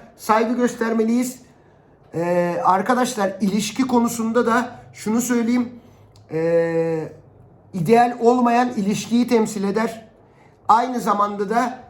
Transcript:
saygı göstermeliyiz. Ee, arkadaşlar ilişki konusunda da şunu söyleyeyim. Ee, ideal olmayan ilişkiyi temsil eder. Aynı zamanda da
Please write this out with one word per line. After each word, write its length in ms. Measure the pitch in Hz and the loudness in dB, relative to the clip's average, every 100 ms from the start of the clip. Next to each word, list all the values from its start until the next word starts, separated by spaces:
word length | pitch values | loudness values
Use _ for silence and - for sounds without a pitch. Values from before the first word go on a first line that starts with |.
| - - | -18 -8
saygı 380 | - 220 233 | 0 0 2
göstermeliyiz. 880 | 240 240 - 226 226 220 240 254 - - _ _ _ _ _ _ | 0 -2 -2 -2 0 0 0 -2 -8 -20 _ _ _ _ _ _
Ee, 460 | 160 175 175 175 175 | -6 -2 0 0 0
arkadaşlar 720 | 175 190 202 247 247 214 196 - | 2 2 2 0 0 -2 -4 -2
ilişki 460 | 202 208 - - 262 | -2 -2 -2 -4 0
konusunda 600 | 240 233 - 226 240 226 | 2 2 -2 -2 0 2
da 340 | 233 247 - - | 0 -2 -8 -20
şunu 280 | - 208 226 | -10 -4 -2
söyleyeyim. 520 | 247 240 226 247 233 - - - - - - | 0 0 0 0 -2 -8 -20 -20 -20 -20 -8
Ee, 800 | 156 165 170 165 165 165 160 156 - - - - - - | -4 0 2 2 0 -2 -4 -6 -12 -20 -20 -20 -20 -12
ideal 460 | 185 165 233 247 247 | -4 4 4 4 2
olmayan 480 | 233 254 240 233 247 | 2 4 4 2 2
ilişkiyi 600 | 233 196 208 - 233 240 | -2 -2 -2 0 0 2
temsil 360 | 233 214 208 | 2 2 -2
eder. 440 | 196 208 226 - - - _ _ - _ - | -2 -2 -4 -6 -16 -20 _ _ -20 _ 2
Aynı 320 | 220 254 247 | 2 2 -2
zamanda 500 | 196 202 208 202 196 | 0 0 0 -2 -2
da 280 | 233 247 - - | 0 -2 -4 -16